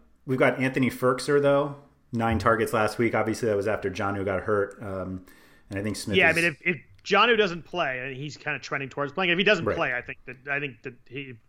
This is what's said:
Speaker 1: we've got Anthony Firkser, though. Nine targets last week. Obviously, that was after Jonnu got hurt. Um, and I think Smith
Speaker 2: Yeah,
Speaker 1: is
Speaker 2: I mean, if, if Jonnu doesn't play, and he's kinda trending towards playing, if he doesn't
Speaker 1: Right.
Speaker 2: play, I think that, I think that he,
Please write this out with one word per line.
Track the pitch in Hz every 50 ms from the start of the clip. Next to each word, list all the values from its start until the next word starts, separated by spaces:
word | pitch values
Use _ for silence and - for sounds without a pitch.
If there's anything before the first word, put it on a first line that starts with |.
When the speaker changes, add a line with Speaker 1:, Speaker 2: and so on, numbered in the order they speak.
| - _ _ _ _
Speaker 1:
we've | 143 131 127
got | 147 131 127 -
Anthony | 127 135 131 139 127 120
Firkser, | 120 - 127 127 131 131 - - 143 143
though. | 143 139 143 139 147 143 139 - - _ _ _ _ _
Nine | - 117 113 113 113 110
targets | - 117 113 110 110 107
last | - 113 107 107 -
week. | - 120 110 120
Obviously, | 110 107 113 107 - 123 113
that | 104
was | 101 98 110
after | 101 95 - 98
Jonnu | 92 107 104 98 101 98 95
got | 98 95 90
hurt. | - 107 107 101 101 - - -
Um, | - 98 95 95 92 92 95 92 - - - - - - - - _ -
and | - 98
I |
think | - 110 101
Smith | - - - -
Speaker 2:
Yeah, | 185 175 165
Speaker 1:
is | 160 170
Speaker 2:
I |
mean, | 165 170
if, | 147 -
if | - 175 180 123 - - - - -
Jonnu | - - 196 220 240 233
doesn't | 208 208 180 170 170 -
play, | - - 175 160 139 131 127
and | 127 139 131
he's | 131 147 151 - -
kinda | - 151 147 131
trending | - - 151 139 139 131
towards | - 143 143 139
playing, | - - 190 175
if | 175 175
he | 208
doesn't | 208 214 170 -
Speaker 1:
Right. | 104 -
Speaker 2:
play, | 170 160 135 123
I | 123
think | 120 - 131 - -
that, | 131 127 135 127 143
I | 139 143
think | 147 139 117 110 -
that | 139 123 - _
he, | - - 139 139 131 120 110 _